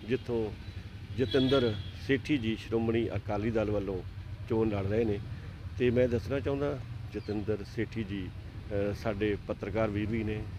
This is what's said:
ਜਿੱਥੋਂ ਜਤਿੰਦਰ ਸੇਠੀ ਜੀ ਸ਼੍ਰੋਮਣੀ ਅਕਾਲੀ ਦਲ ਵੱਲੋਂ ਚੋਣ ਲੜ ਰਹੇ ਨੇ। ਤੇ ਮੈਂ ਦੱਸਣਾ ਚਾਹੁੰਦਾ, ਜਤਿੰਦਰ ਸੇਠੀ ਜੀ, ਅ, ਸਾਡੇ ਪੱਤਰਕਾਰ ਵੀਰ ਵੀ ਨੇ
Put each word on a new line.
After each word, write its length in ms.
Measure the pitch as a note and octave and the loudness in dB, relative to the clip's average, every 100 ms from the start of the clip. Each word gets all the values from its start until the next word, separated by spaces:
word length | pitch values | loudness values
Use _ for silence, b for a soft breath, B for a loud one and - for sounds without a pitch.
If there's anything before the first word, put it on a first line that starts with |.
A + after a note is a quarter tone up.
| - | 0
ਜਿੱਥੋਂ 420 | B2 - A#2+ G#2+ G#2 - - - - - - | -2 0 0 0 -4 -10 -10 -10 -12 -10 -2
ਜਤਿੰਦਰ 560 | B2+ C#3 C3 C3+ B2 G#2 - - - | 2 4 6 6 4 2 -6 -8 0
ਸੇਠੀ 320 | C3+ - D3+ | 0 2 0
ਜੀ 180 | A2 A2 | 2 -2
ਸ਼੍ਰੋਮਣੀ 520 | - A#2 A2+ A#2 A#2 G2 | 0 2 2 2 2 -2
ਅਕਾਲੀ 340 | - G#2 G#2+ | -2 0 2
ਦਲ 200 | A2+ G#2 | 2 2
ਵੱਲੋਂ 280 | G#2 G2 F#2 F2 - - - - | 2 0 -4 -4 -10 -10 -10 -2
ਚੋਣ 200 | A2+ A2+ | 2 2
ਲੜ 180 | G2+ F#2+ | 2 2
ਰਹੇ 180 | G#2 | 2
ਨੇ। 140 | A#2 G2+ - B B B - - | 2 0 -2 B B B -10 2
ਤੇ 120 | B2+ | 4
ਮੈਂ 180 | A#2+ B2+ | 6 4
ਦੱਸਣਾ 320 | A#2 - C3+ | 4 0 -2
ਚਾਹੁੰਦਾ, 380 | C#3 C#3 C#3+ C#3+ - - - | 0 0 0 -2 -6 -8 -6
ਜਤਿੰਦਰ 440 | G#2 G#2 G#2+ G2+ G#2+ G2 - | -6 -4 -2 0 -2 -2 -2
ਸੇਠੀ 280 | G#2 A2 | -2 -2
ਜੀ, 240 | G#2 G2 F#2 | -4 -2 -4
ਅ, 680 | - - - - G2+ G2+ | -8 -10 -10 -4 0 0
ਸਾਡੇ 420 | G2+ A#2 G2+ G#2+ G2+ - | 0 -2 2 2 2 -2
ਪੱਤਰਕਾਰ 420 | G#2+ G2+ G2 A2 | -4 -2 2 2
ਵੀਰ 160 | G2+ G#2 | 2 0
ਵੀ 180 | A2+ | 0
ਨੇ 180 | G#2+ G#2+ G#2 | 0 -2 -4